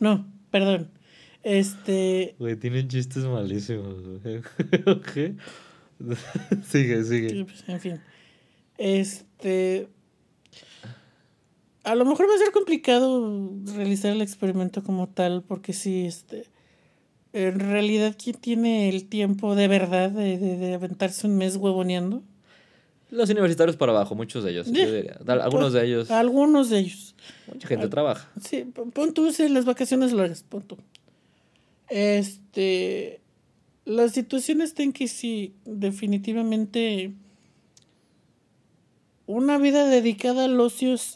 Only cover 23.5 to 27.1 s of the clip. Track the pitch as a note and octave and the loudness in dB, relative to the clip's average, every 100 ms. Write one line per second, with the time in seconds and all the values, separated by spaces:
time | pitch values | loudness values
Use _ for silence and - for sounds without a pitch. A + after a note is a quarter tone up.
23.5 | E3 E3 D#3+ C3 A2 G2+ G#2 A2+ B2 G2+ | 6 4 4 4 4 2 -2 -6 -4 -4
24.5 | F2 - C4 F#4+ A2 - - - B2 - | -4 -2 0 2 0 -6 -8 0 0 2
25.5 | C3+ C3+ B2 A#2+ A#2+ A#2 A3+ A#3+ C4 D4 | 2 4 2 2 0 0 2 4 4 6
26.5 | D4 B3+ G#3+ F#3 - - | 6 4 2 0 -4 -18